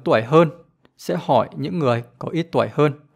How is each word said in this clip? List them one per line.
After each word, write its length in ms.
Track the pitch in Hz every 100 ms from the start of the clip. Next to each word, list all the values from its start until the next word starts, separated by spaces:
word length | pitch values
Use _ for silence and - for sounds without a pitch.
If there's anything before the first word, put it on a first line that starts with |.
tuổi 180 | - 123
hơn 280 | 113 156 165 - _ _ _ _
sẽ 180 | - 175
hỏi 280 | - 120 - 151
những 220 | 143 180
người 260 | 135 117 117 _
có 100 | -
ít 200 | 160 170
tuổi 160 | 135 110
hơn. 200 | 131 147 135 _